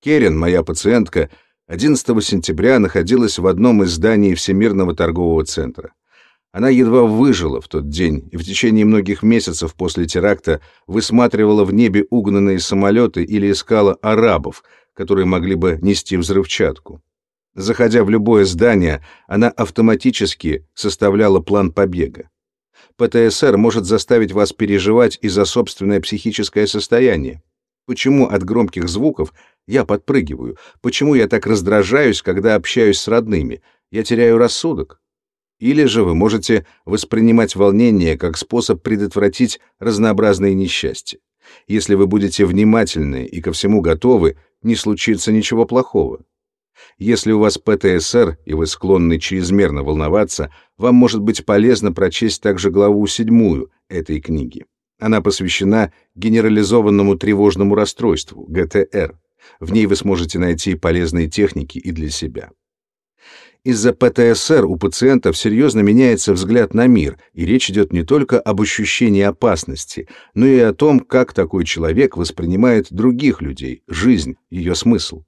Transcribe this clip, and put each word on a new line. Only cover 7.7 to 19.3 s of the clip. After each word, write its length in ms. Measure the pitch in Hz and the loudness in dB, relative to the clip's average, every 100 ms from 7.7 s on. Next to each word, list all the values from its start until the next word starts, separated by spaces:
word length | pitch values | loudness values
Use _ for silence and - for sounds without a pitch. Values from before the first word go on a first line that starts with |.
| 78 73 | -8 -6
день 400 | 76 87 76 - | -4 -2 -2 -8
и 40 | 85 | -14
в 80 | |
течение 400 | 87 98 117 107 | -8 -2 0 2
многих 380 | 107 107 95 101 | 4 2 0 -2
месяцев 520 | 107 117 - 80 82 | 0 0 0 -6 -8
после 300 | - 90 - 82 | -6 -8 -4 -4
теракта 540 | 90 98 98 - 76 _ _ - | -2 0 -2 -2 -6 _ _ -6
высматривала 760 | 98 107 113 120 117 107 107 | -6 0 2 2 2 2 2
в 80 | 95 | 2
небе 320 | 101 117 98 101 | 2 2 0 0
угнанные 480 | 120 101 101 98 95 | -2 0 0 0 0
самолёты 640 | - 98 98 110 117 90 | -2 0 2 2 0 -2
или 280 | 85 104 101 | -4 -2 -2
искала 440 | 98 - 113 101 92 | -2 -2 2 2 0
арабов, 640 | 107 110 117 87 69 - _ _ _ | -2 0 2 0 -4 -14 _ _ _
которые 320 | - 95 98 | -14 -2 0
могли 300 | 92 92 90 | 0 0 -2
бы 240 | 92 90 80 | -2 -2 -2
нести 360 | 92 98 - 95 | -2 -2 -2 -4
взрывчатку. 840 | 85 98 82 - - - - 80 _ _ _ _ _ | 0 -2 -2 -2 -4 -4 -18 -20 _ _ _ _ _
Заходя 480 | - 95 117 120 117 | -10 -6 0 2 2
в 80 | 101 | 2
любое 340 | 110 104 110 | 0 2 4
здание, 580 | 95 87 120 107 85 73 - - | 2 2 2 2 0 -4 -12 -20
она 200 | _ | _